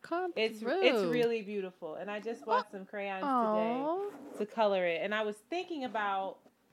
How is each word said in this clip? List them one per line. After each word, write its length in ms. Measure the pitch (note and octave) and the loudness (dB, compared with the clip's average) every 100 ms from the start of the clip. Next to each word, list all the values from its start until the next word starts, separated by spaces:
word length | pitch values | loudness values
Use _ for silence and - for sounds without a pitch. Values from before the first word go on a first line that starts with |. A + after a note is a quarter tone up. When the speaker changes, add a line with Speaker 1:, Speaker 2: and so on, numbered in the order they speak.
Speaker 1:
Come 300 | - E4+ F#4 C4+ | -4 -4 -2 0
Speaker 2:
It's, 240 | A3 A3 | 0 0
Speaker 1:
through. 220 | A3 F4 | -2 4
Speaker 2:
it's 200 | F#4+ A#3 F3+ | 6 6 4
really 300 | A#3+ A#3 A3+ | 4 2 0
beautiful. 540 | G3 G#3 F#3 - D#3+ | -4 -6 -6 -8 -10
And 160 | D#3 G3 | -8 -6
I 100 | G#3 | -6
just 240 | G#3+ A#3 | -6 -6
bought 220 | A3 - B3 | 2 2 2
Speaker 1:
Oh. 80 | G3 | -6
Speaker 2:
some 80 | |
crayons 400 | F#3+ G#3 G3+ F#3+ | -10 -6 -4 -2
Speaker 1:
Aw. 300 | C#4 B3+ A3 | 0 2 4
Speaker 2:
today 840 | G#3+ A3+ B3+ D4 F#4 G4+ - - - | 4 2 0 0 -2 -4 -8 -10 -6
to 80 | G#3 | -4
color 300 | A#3 G#3+ F#3+ | 2 4 4
it. 160 | F3 E3 | 2 0
And 120 | G3 | 0
I 80 | G#3+ | 0
was 140 | G#3+ G#3 - | -2 -4 -6
thinking 360 | E4+ F4+ D#4 | -4 -4 -6
about, 520 | B3+ G#3+ G3+ G3 F#3+ - - _ _ | -4 -2 0 0 -4 -8 -16 _ _